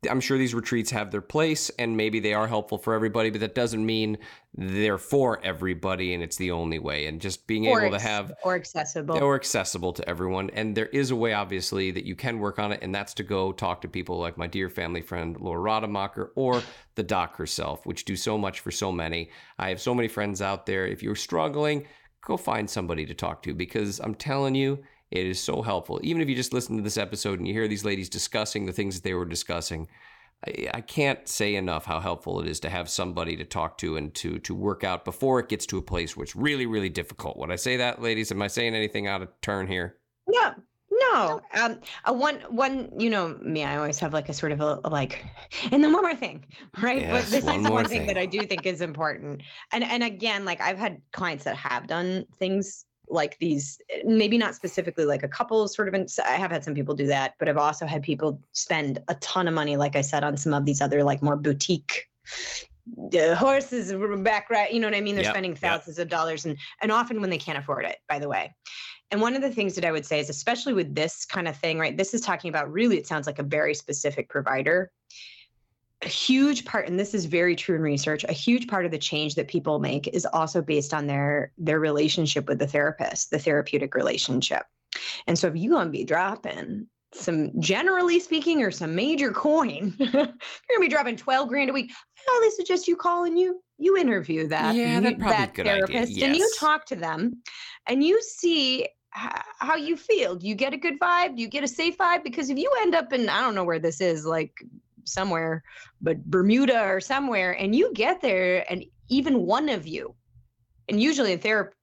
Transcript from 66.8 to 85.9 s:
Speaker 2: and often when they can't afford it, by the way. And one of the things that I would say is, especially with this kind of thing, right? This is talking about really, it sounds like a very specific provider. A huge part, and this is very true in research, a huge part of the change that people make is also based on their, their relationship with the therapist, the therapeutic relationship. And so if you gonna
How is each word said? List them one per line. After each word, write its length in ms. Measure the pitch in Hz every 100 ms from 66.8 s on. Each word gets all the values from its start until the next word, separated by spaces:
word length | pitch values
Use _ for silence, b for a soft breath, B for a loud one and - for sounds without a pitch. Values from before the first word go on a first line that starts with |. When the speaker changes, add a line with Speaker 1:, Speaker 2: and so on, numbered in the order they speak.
Speaker 2:
and 100 | 220
often 300 | 220 240 226
when 80 | 196
they 80 | 165
can't 200 | 143 147
afford 280 | 143 135 -
it, 120 | - _
by 100 | 147
the 80 | 143
way. 240 | 110 78 _ B B B B _
And 120 | 202
one 140 | 226 262
of 40 |
the 80 | 269
things 260 | 247 202 180
that 100 | 170
I 60 |
would 120 | 160 147
say 140 | 151
is, 100 | 147
especially 440 | 143 - 247 277
with 200 | 214 160
this 320 | 147 156 - -
kind 220 | - 170
of 80 | 143
thing, 240 | 165 160
right? 160 | 160 151
This 180 | 196
is 60 | 233
talking 300 | - 180 175
about 200 | 160 143
really, 260 | 160 240 185
it 100 | -
sounds 180 | 156 143
like 140 | 143
a 40 |
very 300 | 143 151 151
specific 540 | 151 - 147 147 139 -
provider. 640 | 143 127 131 135 175 185 _ _ B B B B _ _ _ _ _
A 40 | -
huge 560 | - - 262 277 262 -
part, 220 | 220 170
and 120 | 180
this 140 | 202 208
is 100 | 165
very 300 | 170 175 170
true 200 | - 170
in 60 |
research, 420 | 156 143 147 151 -
a 60 |
huge 340 | - - 240 240
part 180 | 202 175
of 60 |
the 80 | 160
change 340 | - 151 151 151
that 120 | 151
people 320 | 175 147 151
make 280 | 143 143 139
is 180 | 175 -
also 340 | 160 160 175
based 320 | 151 151 143
on 140 | 156 147
their, 440 | 139 143 147 147 _
their 220 | 156 156
relationship 680 | 156 147 151 165 151 - 143
with 120 | 143
the 80 | 139
therapist, 640 | 143 147 151 - - -
the 80 | 147
therapeutic 560 | 143 147 147 147 139 -
relationship. 680 | - - - 131 - 71 - _ _ B B B -
And 140 | 170
so 80 | 180
if 80 | 160
you 140 | 208
gonna 180 | 320 170